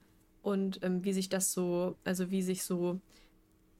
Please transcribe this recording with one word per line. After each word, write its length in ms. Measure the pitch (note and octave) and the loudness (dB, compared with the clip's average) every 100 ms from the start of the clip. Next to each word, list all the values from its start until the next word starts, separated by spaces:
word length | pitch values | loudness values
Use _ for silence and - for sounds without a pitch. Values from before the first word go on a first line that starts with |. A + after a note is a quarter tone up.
| - - _ - | -20 -20 _ -8
und, 380 | G3+ G3 F#3+ F#3+ | -2 0 0 -2
ähm, 220 | F#3 F3+ | 0 0
wie 100 | G3 | 2
sich 160 | F#3+ F#3+ | 0 0
das 220 | F#3+ F#3 | 0 0
so, 420 | F#3 F3+ F3 F3+ - | 0 0 2 0 -2
also 260 | F#3 F#3 F3+ | -4 -2 0
wie 120 | F#3+ | 0
sich 220 | F#3 F#3 | 0 -2
so 360 | - F3+ F3 F#3 - - - - _ _ _ | -2 0 0 -2 -8 -20 -20 -20 _ _ _